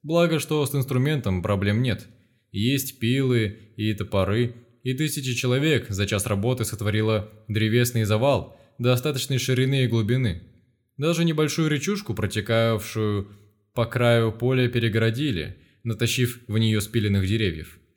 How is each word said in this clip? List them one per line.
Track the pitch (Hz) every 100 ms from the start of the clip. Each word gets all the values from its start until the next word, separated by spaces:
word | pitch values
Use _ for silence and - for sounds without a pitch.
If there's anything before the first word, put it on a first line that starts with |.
Благо, | 143 170 170 160
что | - 151 139
с | 143
инструментом | 123 127 135 151 107 92
проблем | 95 101 101 104
нет. | 127 92 - - _ _ _
Есть | 98 117 135 131 -
пилы | 113 135 135 123 107 104 - -
и | 107
топоры, | 104 101 98 92 107 120 120 - _
и | 127
тысячи | 131 151 151 127
человек | 117 127 127 156 143 -
за | 95 101
час | 104 -
работы | 101 110 123
сотворило | - 104 101 107 110 107 101 - -
древесный | 107 110 117 123 120
завал | 104 107 135 120 - - - -
достаточной | 123 120 151 143 - 131
ширины | - 127 131 139 123
и |
глубины. | 113 104 127 120 82 - - _ _ _ -
Даже | 151 165 170
небольшую | 156 151 160 156
речушку, | 151 185 208 -
протекавшую | 104 101 110 101 113 113 110 - 110 107 104 98 - _ _ _
по | - 113
краю | 123 120 117 113
поля, | 110 120 131 123
перегородили, | 120 113 107 113 117 151 92 76 - _ _
натащив | 117 113 117 - 120 - -
в | 107
нее | 113 107
спиленных | 101 117 104 101 95
деревьев. | 110 104 78 80 - _